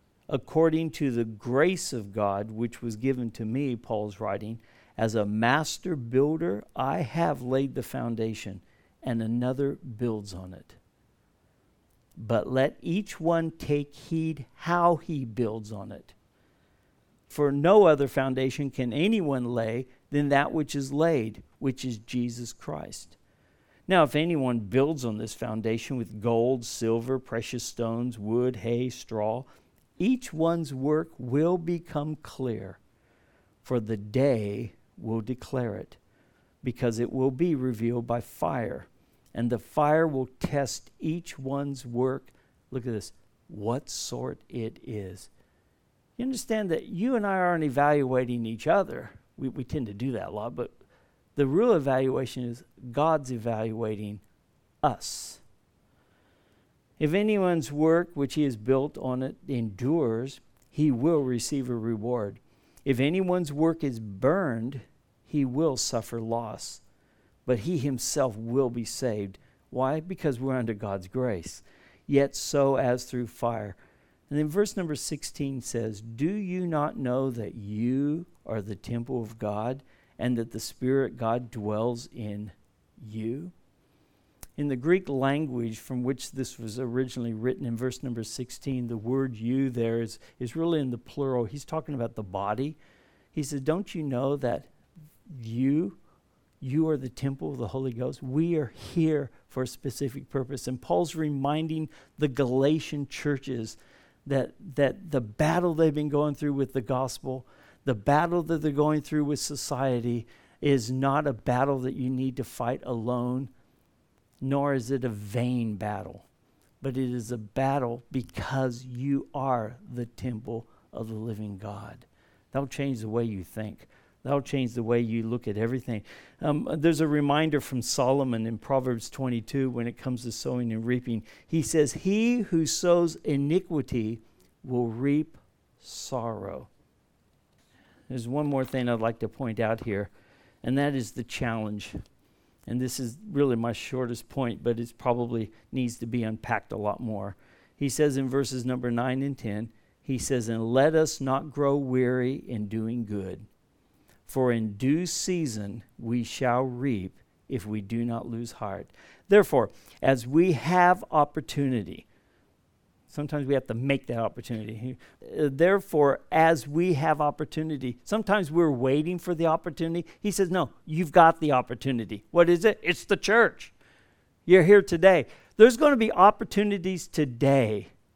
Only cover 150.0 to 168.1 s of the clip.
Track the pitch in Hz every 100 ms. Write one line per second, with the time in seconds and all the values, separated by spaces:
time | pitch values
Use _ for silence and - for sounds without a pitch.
150 | - 127 - 127 113 113 110 127 147 160
151 | 156 - 135 131 156 139 143 143 131 127
152 | 123 127 123 135 - 113 104 110 110 120
153 | 104 104 95 90 107 _ _ _ _ _
154 | _ _ - 135 127 117 110 101 127 160
155 | 180 - - 180 156 110 101 107 - -
156 | 113 120 113 - 131 123 131 123 139 107
157 | 92 - _ _ - 127 101 107 98 117
158 | 120 117 - 113 117 - 107 95 - -
159 | - - - 202 - 139 107 - - -
160 | - 131 117 147 185 135 127 180 175 185
161 | 233 156 147 - - 151 139 123 98 -
162 | - _ _ _ _ _ _ _ _ _
163 | _ - 147 147 135 139 - 113 135 139
164 | - 117 110 - - 113 107 110 123 127
165 | - - - - 151 135 175 196 - 156
166 | 139 131 - 160 160 160 143 151 180 143
167 | 160 151 147 - 156 - 160 143 127 120
168 | -